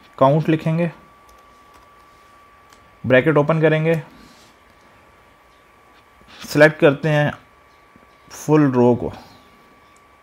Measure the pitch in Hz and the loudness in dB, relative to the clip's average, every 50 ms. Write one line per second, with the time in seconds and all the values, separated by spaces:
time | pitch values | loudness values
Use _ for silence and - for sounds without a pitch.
0 | - - _ - 131 135 143 160 147 - 156 156 - 160 160 170 170 165 - - | -20 -10 _ 0 0 2 2 0 0 -2 -2 -2 -2 -4 -4 -4 -4 -6 -8 -12
1 | - - _ _ _ - - - - _ _ _ _ _ - - _ _ _ _ | -20 -20 _ _ _ -20 -20 -20 -20 _ _ _ _ _ -20 -20 _ _ _ _
2 | - _ _ _ _ _ _ - _ _ _ _ _ - - - _ _ _ _ | -20 _ _ _ _ _ _ -20 _ _ _ _ _ -20 -20 -20 _ _ _ _
3 | - 107 123 127 123 160 147 147 147 151 160 160 151 156 156 156 156 165 165 156 | -2 0 2 2 2 2 0 0 0 0 0 0 0 0 0 0 -2 -2 -4 -4
4 | 143 - - - - - - _ - _ _ _ _ _ _ _ _ _ _ _ | -6 -12 -20 -20 -20 -20 -20 _ -20 _ _ _ _ _ _ _ _ _ _ _
5 | _ _ _ _ _ _ _ _ _ _ _ _ _ _ _ _ _ _ _ _ | _ _ _ _ _ _ _ _ _ _ _ _ _ _ _ _ _ _ _ _
6 | _ _ _ _ _ - - - - - - 147 147 156 156 - 170 147 139 139 | _ _ _ _ _ -20 -20 -20 -12 -4 2 4 4 4 4 2 0 0 2 0
7 | - 160 151 147 147 127 - - - _ _ _ _ _ _ _ _ _ _ _ | -2 -2 -2 -2 -2 -4 -6 -10 -18 _ _ _ _ _ _ _ _ _ _ _
8 | _ _ _ _ _ - - - - - 151 156 147 139 127 123 120 123 120 - | _ _ _ _ _ -20 -20 -10 -2 0 2 2 2 2 2 2 2 2 2 0
9 | 80 71 - - - - - - _ _ _ _ _ _ _ _ _ _ _ _ | -4 -10 -12 -14 -20 -20 -20 -20 _ _ _ _ _ _ _ _ _ _ _ _
10 | _ _ _ _ | _ _ _ _